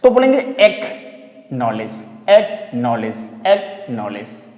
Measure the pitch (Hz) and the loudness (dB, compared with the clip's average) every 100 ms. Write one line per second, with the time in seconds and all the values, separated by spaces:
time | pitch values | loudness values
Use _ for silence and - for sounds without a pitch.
0 | 254 247 262 269 247 262 214 - - - | 6 4 4 2 0 2 2 2 -10 -12
1 | - - - - - 131 120 110 107 - | -16 -20 -20 -20 -12 -4 -4 -4 -8 -12
2 | - - - 208 208 - - 120 123 117 | -18 -14 6 6 6 -8 -8 -4 -2 -2
3 | 220 - - - 190 202 196 - - 120 | -4 -8 -14 -6 0 0 0 -14 -12 -10
4 | 104 101 113 - - | -8 -10 -14 -20 -20